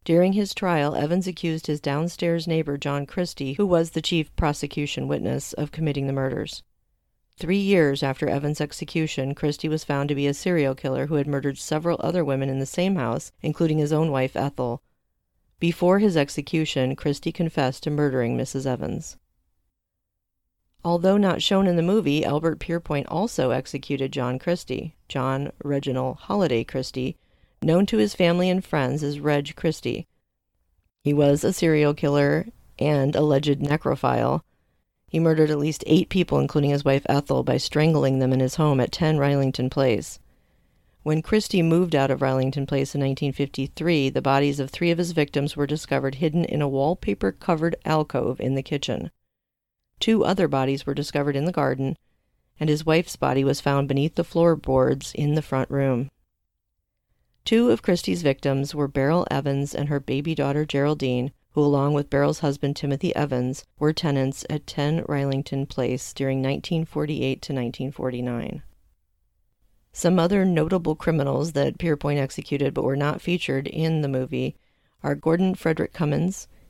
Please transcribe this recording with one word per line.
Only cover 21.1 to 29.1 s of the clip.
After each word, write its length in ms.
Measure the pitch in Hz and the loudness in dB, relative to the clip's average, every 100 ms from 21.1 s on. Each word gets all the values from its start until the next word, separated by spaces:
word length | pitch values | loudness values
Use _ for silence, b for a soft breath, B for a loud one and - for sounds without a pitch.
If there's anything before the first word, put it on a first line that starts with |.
| 208 | 4
not 260 | 196 - | 4 2
shown 240 | - 196 190 | 2 2 4
in 100 | 170 | 4
the 60 | |
movie, 420 | 170 214 147 147 | 4 2 2 2
Albert 360 | - 147 165 - | 2 0 0 -2
Pierpoint 460 | - 170 - 147 - | -4 -6 -2 -4 -2
also 420 | 160 233 - 131 | -4 -2 0 0
executed 600 | 127 - 139 - 135 135 | 0 -4 -10 -6 -4 -4
John 260 | 139 123 127 | -4 -4 -4
Christie, 580 | 175 175 - 127 156 - - | -4 -4 -4 -8 -8 -14 -8
John 440 | 135 131 135 143 - | -4 -2 -2 -4 -8
Reginald 540 | 143 139 139 127 131 139 | -4 -2 -2 -2 -4 -6
Holliday 480 | - 202 165 117 | -4 0 2 2
Christie, 520 | - 135 - 131 131 - _ _ _ _ | -2 -6 -6 -6 -6 -6 _ _ _ _
known 260 | 160 175 196 | 2 4 4
to 120 | 220 | 2
his 160 | 208 | 0
family 340 | - 175 175 185 | 2 2 4 2
and 160 | 185 | 0
friends 380 | - 156 127 147 | 0 0 0 0
as 160 | 147 | -2